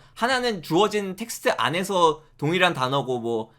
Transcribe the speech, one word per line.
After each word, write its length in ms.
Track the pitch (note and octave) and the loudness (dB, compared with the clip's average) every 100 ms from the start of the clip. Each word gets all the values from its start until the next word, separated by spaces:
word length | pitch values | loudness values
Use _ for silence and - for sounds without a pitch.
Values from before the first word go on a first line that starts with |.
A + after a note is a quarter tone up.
| - | -12
하나는 480 | - A#3 C4 B3 G3 | -4 -2 0 -2 -4
주어진 540 | - D#3+ G#3 G#3 G3 F#3 | 0 2 2 0 -4 -8
텍스트 340 | A#3 - B3+ - | -12 -4 -2 0
안에서 640 | A#2 E3+ F#3+ F#3+ E3 D3+ - - | -2 -2 -2 2 2 2 -8 -4
동일한 360 | D3 F3+ F3+ | -2 2 2
단어고, 460 | C#3 B2+ C#3 B2 B2 | 2 0 0 0 -2
뭐, 320 | A#2 A2+ A2+ | -2 -4 -4